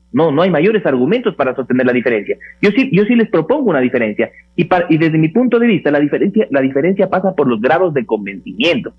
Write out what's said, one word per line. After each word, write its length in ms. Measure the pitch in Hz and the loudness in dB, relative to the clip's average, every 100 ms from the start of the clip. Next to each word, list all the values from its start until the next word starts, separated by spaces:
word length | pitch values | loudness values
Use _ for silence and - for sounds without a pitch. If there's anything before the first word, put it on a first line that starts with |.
| _ | _
No, 180 | 123 160 | 0 0
no 120 | 139 | 2
hay 80 | 185 | 2
mayores 360 | 156 185 214 165 | 2 2 2 0
argumentos 480 | 131 127 240 240 | 0 0 0 -2
para 220 | - 131 123 | -2 -2 -2
sostener 280 | 123 131 | -2 0
la 80 | 123 | 2
diferencia. 440 | 123 120 110 101 - - - | 0 0 -2 -2 -8 -10 -2
Yo 80 | 202 | 0
sí, 180 | 208 269 | 2 2
yo 100 | 180 | 2
sí 140 | 208 240 | 2 2
les 120 | 220 | 2
propongo 420 | 165 160 285 247 | 0 0 0 0
una 100 | 147 | 0
diferencia. 500 | 127 123 110 104 113 - - | 0 0 -2 -2 -4 -6 -8
Y 120 | - 160 | -4 0
pa-, 180 | 180 175 | 0 2
y 80 | 160 | 2
desde 220 | 160 160 | 2 2
mi 100 | 160 | 0
punto 300 | 226 254 233 | 0 0 2
de 80 | 233 | 2
vista, 240 | 185 147 | 0 0
la 80 | 147 | 0
diferencia, 480 | 147 160 196 214 208 | 0 0 0 0 0
la 100 | 139 | 0
diferencia 500 | 135 139 165 196 190 | 0 0 0 0 0
pasa 240 | 180 190 | -2 -2
por 140 | 180 131 | -2 -2
los 120 | 113 | 0
grados 320 | 127 165 185 | 0 0 0
de 120 | 139 110 | -2 -4
convencimiento. 840 | 107 98 98 - 98 151 143 80 | -4 -6 -12 -14 -4 -2 -2 -6